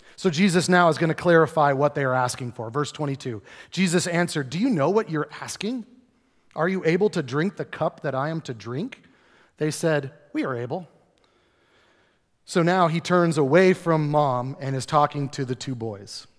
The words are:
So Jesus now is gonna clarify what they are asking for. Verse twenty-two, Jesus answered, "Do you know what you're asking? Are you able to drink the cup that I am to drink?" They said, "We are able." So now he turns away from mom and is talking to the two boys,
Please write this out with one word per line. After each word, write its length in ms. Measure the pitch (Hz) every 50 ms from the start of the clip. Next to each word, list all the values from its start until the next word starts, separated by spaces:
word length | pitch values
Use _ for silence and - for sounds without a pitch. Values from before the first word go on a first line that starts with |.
| - - -
So 160 | - - 190
Jesus 360 | 147 156 202 196 160 180 -
now 220 | - 180 180 175 165
is 80 | 151
gonna 160 | 156 165 160 156
clarify 600 | - - 180 170 165 156 - - 160 147 143 139
what 200 | 135 147 147 147
they 100 | 147 139
are 100 | 131 127
asking 380 | 127 123 123 - - 131 120 -
for. 180 | - 113 113
Verse 200 | 113 147 147 -
twenty-two, 520 | - - 151 143 135 135 - 131 113 101 - - - - - -
Jesus 380 | - 170 190 170 165 175 -
answered, 420 | 185 170 170 175 165 - 156 135 123
"Do 80 | 143
you 140 | 175 233 277
know 180 | 220 151 135 165
what 220 | 196 226 214 -
you're 180 | 160 147 139 - - -
asking? 460 | - 120 - - 190 220 262 247 208 - - _ _ _ _ _ _ _ _ _ _ _ -
Are 140 | 151 160 185
you 140 | 190 185 151
able 260 | 160 170 180 208 208
to 100 | - 175
drink 360 | 143 117 131 147 170 202 -
the 80 | - 147
cup 340 | - - - 156 180 - -
that 160 | - 143 131
I 140 | 131 139 156
am 120 | 160 160
to 120 | - - 123
drink?" 500 | 107 101 117 123 143 214 269 - - _ _ _ _ _ _ _ _ _ _ _
They 120 | - 151 156
said, 440 | 147 - 175 160 156 147 135 131 - - _ _ -
"We 100 | 311 262
are 120 | 143 127
able." 320 | 117 123 120 156 190 165 - _ _ _ _ _ _ _ _ _ _ _ _ _ _ _ _ _ _ _ _ _ _ _ _ _ _ _ _ _ _ _
So 180 | - - 185 165
now 240 | 170 185 190 175
he 120 | 160 156 170
turns 380 | - - 180 180 170 170 160
away 360 | 156 143 131 151 180 190 185 180
from 360 | - - 170 160 156 151 147
mom 480 | 151 151 147 135 123 123 123 131 139 -
and 160 | 139 135 135
is 120 | 131 120
talking 420 | - 156 147 151 147 - 147 143 135
to 160 | - - 135
the 80 | 123 127
two 220 | - - 139 131
boys, 500 | 117 113 113 101 98 104 - - - - - _